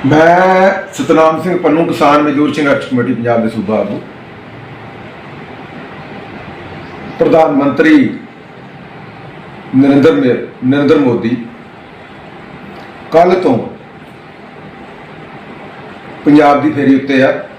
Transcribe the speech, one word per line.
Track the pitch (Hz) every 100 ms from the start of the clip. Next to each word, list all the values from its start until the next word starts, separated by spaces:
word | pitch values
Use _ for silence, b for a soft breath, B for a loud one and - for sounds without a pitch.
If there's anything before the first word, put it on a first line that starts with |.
| 135
ਮੈਂ | 151 165 175 185 185 190 190 -
ਸਤਨਾਮ | - - 160 160 160
ਸਿੰਘ | 185 180
ਪੰਨੂ, | 151 151 151
ਕਿਸਾਨ | - 147 147
ਮਜ਼ਦੂਰ | 147 139 147
ਸੰਘਰਸ਼ | 156 143 117 -
ਕਮੇਟੀ | 127 113
ਪੰਜਾਬ | 110 117 117
ਦੇ | 110
ਸੂਬਾ | 110 95 107
ਆਗੂ। | 98 135 - - - - - - - - - - - - - - - - - - - - - - - - - - - - - - - -
ਪ੍ਰਧਾਨ | 165 160 156
ਮੰਤਰੀ | 143 139 123 156 151 110 - - - - - - - - - - - - - - - - 131
ਨਰਿੰਦਰ | 139 139 160
ਮੇ-, | 143 131 117 - - 127
ਨਰਿੰਦਰ | 143 143 156
ਮੋਦੀ | 131 107 110 123 - - - - - - - - - - - - - - - - -
ਕੱਲ੍ਹ | 160 180 185
ਤੋਂ | 151 120 - - - - - - - - - - - - - - - - - - - - - - - - - - 156
ਪੰਜਾਬ | 147 147 143
ਦੀ | 151
ਫੇਰੀ | 143 131 135
ਉੱਤੇ | 131 131
ਆ। | 135 - -